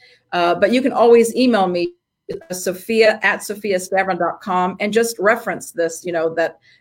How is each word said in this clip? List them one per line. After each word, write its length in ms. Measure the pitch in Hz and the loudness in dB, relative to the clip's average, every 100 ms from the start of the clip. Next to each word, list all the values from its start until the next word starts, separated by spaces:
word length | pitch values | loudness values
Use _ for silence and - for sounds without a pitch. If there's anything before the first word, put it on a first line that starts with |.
| _ _ _ | _ _ _
uh, 220 | 175 175 | -2 0
but 180 | 175 196 | 2 2
you 100 | 247 | 2
can 100 | 262 | 0
always 420 | - 233 233 226 | 2 6 6 6
email 320 | 220 254 214 185 | 2 2 2 0
me, 280 | 175 175 - _ _ - 196 - | 0 -4 -8 _ _ -14 -12 -10
Sophia 680 | 180 185 185 - 226 220 - | -8 -6 -6 -2 2 2 2
at 160 | 196 165 | -2 -2
sophiastavron 760 | - 208 208 185 185 190 190 175 | -6 -8 -4 -4 -2 -2 -2 -2
dot 220 | 170 - | -4 -4
com, 360 | 202 180 180 185 | -4 -2 -2 -2
and 140 | 208 | -2
just 260 | 220 233 226 | 0 0 0
reference 540 | 196 226 208 156 - | 0 0 -2 -10 -8
this, 320 | 165 165 165 | -4 -4 -4
you 80 | 180 | -6
know, 200 | 170 160 | -4 -2
that 260 | 165 160 - _ _ | -2 -4 -6 _ _